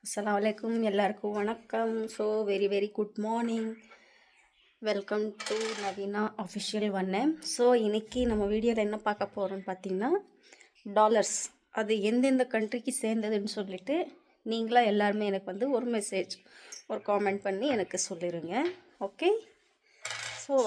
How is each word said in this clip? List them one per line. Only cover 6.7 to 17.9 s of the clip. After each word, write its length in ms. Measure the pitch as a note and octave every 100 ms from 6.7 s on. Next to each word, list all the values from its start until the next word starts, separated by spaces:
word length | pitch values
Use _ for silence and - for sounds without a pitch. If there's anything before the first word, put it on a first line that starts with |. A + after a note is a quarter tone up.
| A3 G#3 F#3+
one 120 | F#3+ F#3+
M. 100 | C#4+ D#4+ -
So, 120 | - B3 B3 G#3+
இன்னைக்கு 340 | G#3+ G#3+ B3 B3
நம்ம 180 | G#3+ G3+
வீடியோல 300 | G#3+ A#3 A3+ G#3
என்ன 120 | G#3+ G#3+
பார்க்க 220 | G#3 G3+ -
போறோம்னு 280 | F#3+ G3 F#3+
பார்த்தீங்கன்னா, 420 | F#3 F#3+ F#3 A#3 F#4+ - _ _ - - _ G#3+ G3+
டாலர்ஸ். 360 | G#3+ A3 F#3+ - - _ _ -
அது 180 | G#3+ A3 G3+
எந்தெந்த 360 | A#3+ C4 C4 B3
கண்ட்ரிக்கு 400 | A3 A3 B3 A#3 B3
சேர்ந்ததுன்னு 500 | A3 A3+ G#3+ G#3+ G#3 -
சொல்லிட்டு, 400 | G3 F#3 - D#4 - - _ _ A3+
நீங்களா 300 | A3+ A3+ A#3+ A3+
எல்லாருமே 380 | G#3 G#3 G#3 G#3
எனக்கு 180 | G3 G3
வந்து 200 | F#3+ C4 B3+
ஒரு 100 | B3 A3+
மெசேஜ், 380 | G3+ F#3+ - - - - - - -
ஒரு 100 | G#3+ G#3
காமெண்ட் 340 | G3+ G3+ G3+ G3+
பண்ணி 180 | F#3+ C4+ A#3+
எனக்கு 220 | F3+